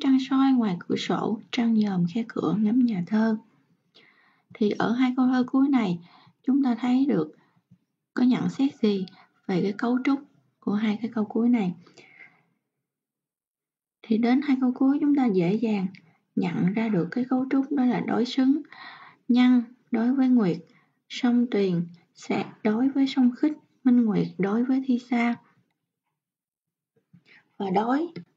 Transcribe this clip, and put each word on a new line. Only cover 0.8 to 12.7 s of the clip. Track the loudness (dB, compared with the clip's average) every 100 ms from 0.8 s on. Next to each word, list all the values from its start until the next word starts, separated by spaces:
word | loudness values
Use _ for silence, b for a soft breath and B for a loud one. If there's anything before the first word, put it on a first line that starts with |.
cửa | -4 -4
sổ, | -2 -4 -2 -6 -6
trăng | -2 0 2
dòm | 0 0 -2
khe | -2 -6
cửa | -4 -2 0
ngắm | 2 2
nhà | 2 0 -2
thơ." | 0 0 -2 -6 _ _ _ _ b b b b b b
Thì | -4 -2
ở | 0 -2
hai | 0 0 2
câu | 0
thơ | 0 0
cuối | 0 2
này, | 2 0 -4 B B B _
chúng | -2 0
ta | 0
thấy | -2 0 0 2
được | 0 -2 b b b _ _ _ _ _
có | 0
nhận | 2 2 -2
xét | -2 -2 0
gì | -2 -2 -6 B B _ -4
về | -2
cái | -2
cấu | -2 -2 -2
trúc | 0 -4 -6 _ _ _
của | -4
hai | -2 -2 -4
cái | -4
câu | -6
cuối | -4 0 2
này? | 2 0 -6 B B B B B B B _ _